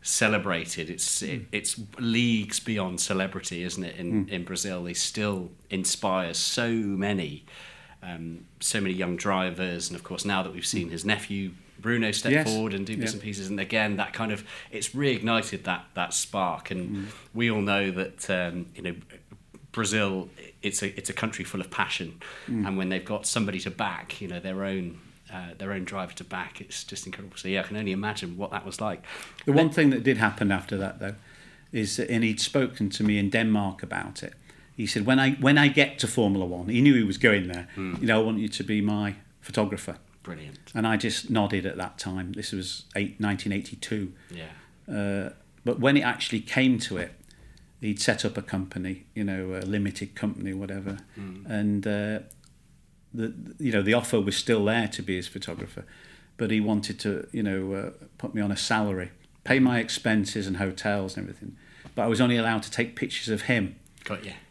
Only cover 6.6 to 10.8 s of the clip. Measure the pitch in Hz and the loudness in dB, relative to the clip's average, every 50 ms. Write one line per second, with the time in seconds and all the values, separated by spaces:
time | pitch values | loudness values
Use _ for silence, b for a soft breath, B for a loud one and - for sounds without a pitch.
6.6 | 120 117 117 113 110 101 101 95 98 101 104 95 85 76 71 73 - B B B | 0 0 0 0 0 0 0 0 0 0 0 0 -2 -4 -8 -10 -14 B B B
7.6 | B B B B B B B B - 90 87 82 82 82 82 85 - - - - | B B B B B B B B -14 -12 -10 -10 -8 -10 -10 -12 -14 -20 -16 -6
8.6 | - - - 113 101 95 92 92 92 87 90 85 - 104 98 92 92 92 85 82 | -4 -2 0 0 0 0 0 -2 -2 -2 -2 -2 0 0 2 2 2 0 -2 -4
9.6 | 92 92 87 85 85 - 87 80 76 - 92 - - 101 101 95 92 90 - 87 | -4 -4 -4 -4 -6 -6 -8 -8 -10 -10 -8 -6 -4 -2 0 0 -2 -2 -6 -6
10.6 | 85 - - 87 | -4 -2 -2 -2